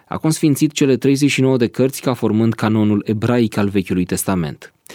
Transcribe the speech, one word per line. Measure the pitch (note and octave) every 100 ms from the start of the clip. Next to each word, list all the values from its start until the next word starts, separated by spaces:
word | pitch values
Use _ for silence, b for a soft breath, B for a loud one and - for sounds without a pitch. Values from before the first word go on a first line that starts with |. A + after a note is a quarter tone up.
| B
a | -
consfințit | D#3+ D#3 D#3+ C#3 D#3
cele | - C#3 A#2+
treizeci | C3+ C3+ C#3+
și | -
nouă | C3 C3
de | A#2
cărți | - C3 -
ca | -
formând | A#2+ A2 G#2+ A2+
canonul | A2 A2 A2 G#2 G#2 -
ebraic | G#2+ A2+ B2 A2 -
al | G2+
Vechiului | G2+ F2+ F2+
Testament. | F2+ F2+ - F#2 D2+ - - _ -